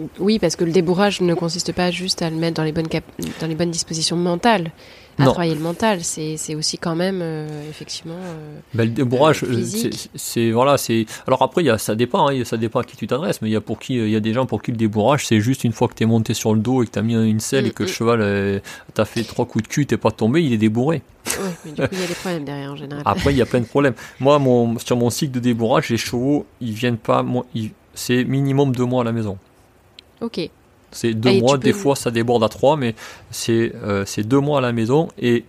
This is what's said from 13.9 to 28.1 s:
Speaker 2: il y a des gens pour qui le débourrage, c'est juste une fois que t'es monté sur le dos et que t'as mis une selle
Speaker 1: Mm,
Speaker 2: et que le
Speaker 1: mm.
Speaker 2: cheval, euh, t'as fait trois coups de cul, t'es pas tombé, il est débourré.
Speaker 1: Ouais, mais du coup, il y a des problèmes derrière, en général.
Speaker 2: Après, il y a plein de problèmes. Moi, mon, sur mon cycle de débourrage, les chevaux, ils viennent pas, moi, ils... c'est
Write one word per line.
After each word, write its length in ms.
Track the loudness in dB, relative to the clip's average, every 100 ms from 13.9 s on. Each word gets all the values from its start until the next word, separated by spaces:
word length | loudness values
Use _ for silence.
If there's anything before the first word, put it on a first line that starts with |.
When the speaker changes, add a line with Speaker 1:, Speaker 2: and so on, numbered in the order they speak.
| -2
Speaker 2:
il 140 | 0
y 60 | 0
a 40 |
des 140 | 0
gens 120 | 0 0
pour 160 | -2
qui 80 | -2
le 80 | 0
débourrage, 480 | 0 2 2 2 2
c'est 140 | 2
juste 240 | 2 0
une 80 | 0
fois 160 | 0 -2
que 80 | 0
t'es 100 | 2
monté 300 | 2 2 -2
sur 180 | 0
le 60 | 2
dos 240 | 2 2
et 20 | 0
que 60 |
t'as 100 | -2
mis 140 | 0 2
une 240 | 2 0
selle 240 | 0 0 0
Speaker 1:
Mm, 20 |
Speaker 2:
et 40 |
que 100 | -2
le 60 | -4
Speaker 1:
mm. 20 |
Speaker 2:
cheval, 280 | -2 2 2
euh, 380 | 2 0 0 -2 -6 -18 -8
t'as 120 | -2 -2
fait 180 | -2
trois 240 | -4 -4 -4
coups 160 | -2
de 40 | -2
cul, 200 | -2 0
t'es 100 | 0
pas 140 | 0
tombé, 320 | 0 0 2
il 100 | 2
est 40 | 2
débourré. 420 | 2 2 0 -2 -6 _ -8
Speaker 1:
Ouais, 80 | -6 -6 -8 -12
mais 60 |
du 100 | -4
coup, 60 | -4
il 60 | -4
y 40 |
a 40 | -6
des 60 |
problèmes 320 | -6 -6 -6 -6
derrière, 260 | -10 -10
en 40 | -12
général. 260 | -12 -4
Speaker 2:
Après, 300 | -2 0 2
il 40 | 2
y 40 |
a 60 | 2
plein 120 | 0
de 40 | 0
problèmes. 300 | 2 2 0 -8 0
Moi, 180 | 4 4
mon, 400 | 6 4 2 0
sur 200 | 0 2
mon 120 | 2
cycle 240 | 0 -2
de 60 | 0
débourrage, 500 | 0 2 2 2 2
les 80 | -2
chevaux, 480 | -2 -2 2 0 -2 -8
ils 120 | -8
viennent 240 | -2 -2 -2
pas, 260 | 0 0
moi, 200 | 2 -2 -4 -6
ils... 160 | -8 -10 _ -8
c'est 280 | -2